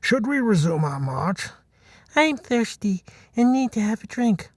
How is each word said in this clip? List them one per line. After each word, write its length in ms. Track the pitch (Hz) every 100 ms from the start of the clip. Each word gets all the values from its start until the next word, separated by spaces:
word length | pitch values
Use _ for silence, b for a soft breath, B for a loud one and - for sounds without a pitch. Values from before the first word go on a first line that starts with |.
Should 260 | - 262 226
we 120 | 285
resume 460 | 233 196 156 160
our 160 | 151 139
march? 480 | 135 131 170 196 - - _ b b b b -
I'm 200 | 311 277
thirsty 680 | - 240 226 - 208 185 - B B -
and 160 | 240
need 200 | 262 262
to 80 | -
have 240 | 208 220
a 20 | -
drink. 440 | - 240 196 -